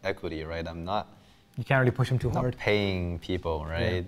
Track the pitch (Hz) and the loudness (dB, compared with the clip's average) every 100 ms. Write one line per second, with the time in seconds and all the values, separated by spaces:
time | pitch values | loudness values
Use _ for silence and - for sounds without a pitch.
0 | 95 98 90 80 78 82 82 85 82 104 | -4 -4 -4 -6 -6 -6 -6 -6 -2 -2
1 | - - - - - - 117 135 127 - | -4 -10 -20 -20 -14 -8 0 4 4 4
2 | 127 127 123 107 127 - - 104 101 92 | 2 2 0 0 0 0 2 4 4 0
3 | 87 85 - 90 85 78 78 82 87 90 | -2 -4 -4 -4 -2 -4 -2 0 0 0